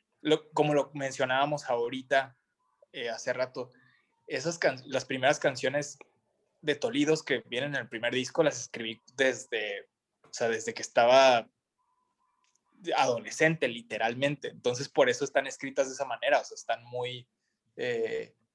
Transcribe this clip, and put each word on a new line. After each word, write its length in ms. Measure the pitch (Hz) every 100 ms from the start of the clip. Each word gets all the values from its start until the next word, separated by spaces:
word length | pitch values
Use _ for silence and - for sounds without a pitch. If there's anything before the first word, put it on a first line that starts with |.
| _ _
lo, 300 | - 196 -
como 240 | 151 151
lo 160 | 147 131
mencionábamos 680 | 147 135 131 131 131 143 147 -
ahorita, 640 | 120 120 131 127 135 131 _ _ _ _ _ _
eh, 160 | 135 120
hace 240 | 110 -
rato, 380 | 123 131 131 120 _ _ _ _ _ -
esas 320 | 135 151 165
can-, 240 | 165 127 143
las 180 | 131
primeras 340 | - 131 131 147
canciones 580 | 147 127 131 143 147 - - _ _ _ _ _
de 140 | 147
Tolidos 480 | 143 120 127 147 156
que 220 | - 127 -
vienen 280 | 120 143 139
en 60 |
el 60 | 117
primer 240 | 113 120
disco 300 | 127 127 -
las 180 | 156 123
escribí 400 | - 120 113 113 _ 127
desde, 720 | 131 117 - 113 107 101 - _ _ _
o 80 | _
sea, 160 | - 117
desde 260 | 110 113
que 80 | 113
estaba 680 | - - 117 131 135 120 113 _ _ _ _ _ _ _ _ _ _ _ _ _ 165 147
adolescente, 720 | 131 117 110 - 160 160 131
literalmente. 800 | 117 117 107 113 123 139 147 -
Entonces, 400 | - 123 123 143
por 200 | - 127
eso 140 | 120
están 220 | 143 139 135
escritas 420 | - 135 135 135
de 60 |
esa 100 | 131 131
manera, 340 | 113 131 165
o 40 |
sea, 100 | -
están 280 | 110 - 117
muy, 440 | 120 123 123 123 123 _ _ _ _ -
eh, 580 | 127 117 113 113 113 _ _